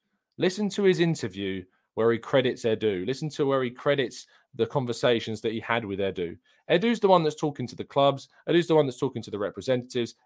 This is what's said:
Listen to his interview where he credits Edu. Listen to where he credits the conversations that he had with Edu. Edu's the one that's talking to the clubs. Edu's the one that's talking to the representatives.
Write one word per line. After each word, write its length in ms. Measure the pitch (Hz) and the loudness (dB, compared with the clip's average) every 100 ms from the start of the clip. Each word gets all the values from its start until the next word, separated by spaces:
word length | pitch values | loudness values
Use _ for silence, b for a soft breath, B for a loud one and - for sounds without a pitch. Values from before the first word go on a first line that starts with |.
| _ _ _ - | _ _ _ -4
Listen 320 | 165 185 208 | -2 -2 -4
to 140 | 196 | 0
his 160 | 196 165 | 2 4
interview 640 | 170 160 113 92 98 95 90 _ _ - | 2 0 -4 -6 -4 -6 -8 _ _ 0
where 160 | 113 | 2
he 60 | 117 | 2
credits 460 | - 139 127 110 | 2 2 2 0
Edu. 420 | 117 110 107 95 95 | -2 0 0 0 -2
Listen 240 | 135 156 | -4 -6
to 140 | - 139 | -2 0
where 180 | 135 | 0
he 60 | 127 | -2
credits 580 | 123 147 143 123 - - b b 123 | -4 -2 0 -2 -6 -18 b b -4
the 100 | 113 | -2
conversations 760 | 147 123 117 131 117 110 107 | -2 -4 0 2 2 0 -6
that 100 | 117 | -4
he 80 | 110 | -4
had 240 | - 117 | -2 -2
with 160 | 107 98 | -2 -2
Edu. 380 | 98 95 87 95 _ _ - | -2 -2 -6 -8 _ _ 0
Edu's 320 | 170 226 233 | 0 2 2
the 60 | 196 | 6
one 160 | 185 | 6
that's 120 | 156 147 | 4 0
talking 320 | 156 139 120 | -4 -4 -8
to 80 | - | -10
the 80 | |
clubs. 460 | 107 - 139 135 - b - | -4 2 4 2 -4 b 0
Edu's 200 | 165 170 | 2 4
the 80 | 156 | 4
one 100 | 143 | 4
that's 140 | 120 | 0
talking 220 | 135 123 | -4 -4
to 80 | 107 | -8
the 80 | 101 | -6
representatives. 760 | 98 85 98 127 123 127 117 - | -6 -4 -2 -2 -2 -4 -4 -6